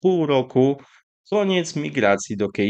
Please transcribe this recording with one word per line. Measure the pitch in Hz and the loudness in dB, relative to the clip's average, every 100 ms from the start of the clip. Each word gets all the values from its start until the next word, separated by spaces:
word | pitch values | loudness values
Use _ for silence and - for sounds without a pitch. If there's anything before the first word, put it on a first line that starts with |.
pół | 185 180 151 | 0 0 2
roku | 139 127 131 135 139 - _ _ _ - | 0 0 2 2 0 -10 _ _ _ -6
koniec | 208 196 185 160 151 | -2 0 0 -2 -6
migracji | 147 143 104 98 - 101 | -6 0 2 2 -2 -4
do | 101 | -4
K | - 104 | -2 -2